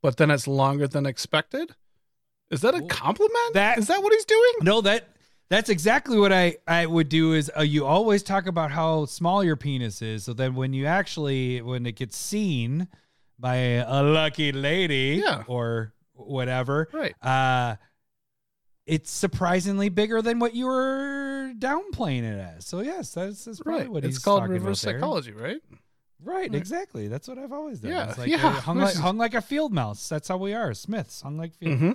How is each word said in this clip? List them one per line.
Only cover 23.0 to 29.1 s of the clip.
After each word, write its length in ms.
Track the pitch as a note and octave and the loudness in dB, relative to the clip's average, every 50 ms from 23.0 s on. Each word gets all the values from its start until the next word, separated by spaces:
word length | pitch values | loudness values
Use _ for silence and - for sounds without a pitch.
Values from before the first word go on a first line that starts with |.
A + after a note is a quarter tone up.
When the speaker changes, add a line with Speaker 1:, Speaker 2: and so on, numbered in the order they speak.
| - - - | -10 -10 -8
Speaker 2:
that's, 320 | F3 F3+ G3 G#3 G3 - | -8 -8 -8 -8 -12 -14
that's 160 | A#3 A3+ - | -16 -16 -12
probably 220 | - D#4 E4 D#4+ - | -8 -6 -4 -4 -4
Speaker 1:
Right. 80 | B3+ | -4
Speaker 2:
what 120 | G#3+ D#3 C3+ | -6 -4 -4
Speaker 1:
It's 120 | C3 C3 C3 | -4 -6 -2
Speaker 2:
he's 60 | - | 2
Speaker 1:
called 180 | G3 G3+ G3 | 4 4 4
Speaker 2:
talking 120 | F#3+ F#3+ F#3 | 4 0 -2
Speaker 1:
reverse 300 | F3+ F3+ G3 G3 - - | -2 -2 -2 -4 -2 -4
Speaker 2:
about 80 | G#3 | -4
there. 80 | - B2+ | -4 -4
Speaker 1:
psychology, 320 | - D4 D4+ F3+ C3+ A#2 | -2 -2 -2 -4 -6 -8
right? 300 | G#2 G#3 A2+ D3 A3 D#4+ _ _ - _ _ _ _ _ _ _ _ _ D3+ | -12 -10 -8 -8 -8 -8 _ _ -20 _ _ _ _ _ _ _ _ _ -12
Speaker 2:
Right, 240 | G3+ F4+ F#4+ F#4+ - | -8 -6 -6 -6 -4
Speaker 1:
Right. 60 | - | -4
Speaker 2:
exactly. 540 | D3 F3 F#3 C4+ F4 G4 - _ A#2+ G#2 G#2 | -4 -4 -4 -6 -8 -8 -8 _ -10 -8 -8
That's 180 | A2+ C#3+ - - | -8 -10 -10 -12
what 100 | C4 B3+ | -14 -14
I've 140 | C4+ C#4 | -12 -12
always 300 | B3+ C#4+ D#4 D4+ B3 C#3+ | -10 -10 -10 -10 -12 -10
done. 100 | D3+ B3+ | -8 -6
Speaker 1:
Yeah, 180 | E4+ F4+ - - | -6 -6 -6 -6
Speaker 2:
It's 80 | - B2+ | -8 -6
like, 120 | B2 - | -2 -2
Speaker 1:
yeah. 180 | D#4+ D#4+ - D#4 | 0 2 2 2
Speaker 2:
uh, 40 | |
hung 260 | - - - D3+ E3+ - | 2 0 -4 -2 0 2
like, 100 | F#3 G3 | 2 2
Speaker 1:
This 80 | F3+ | 2
is 60 | E3+ | 2
Speaker 2:
hung 160 | D3+ F3+ | 0 0